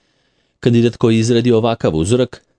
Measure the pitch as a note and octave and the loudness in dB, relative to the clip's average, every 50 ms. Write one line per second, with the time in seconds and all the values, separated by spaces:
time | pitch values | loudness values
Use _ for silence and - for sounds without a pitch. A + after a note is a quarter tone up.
0 | _ _ _ _ _ _ _ _ _ _ _ _ - B2+ A#2+ A#2 A#2 A#2+ A2+ - | _ _ _ _ _ _ _ _ _ _ _ _ -2 0 2 2 2 0 0 0
1 | - A#2 A2+ A2+ A2+ A#2 B2 A#2 A#2+ B2 A#2 A2 A2+ A#2 A#2 - - A2+ D#2 D#2 | 0 0 0 0 0 0 0 0 0 0 0 0 0 -2 -4 -2 -4 -2 -2 -2
2 | E2 G2 A#2+ B2 B2+ - - - _ _ _ | -2 0 0 -2 -2 -4 -6 -16 _ _ _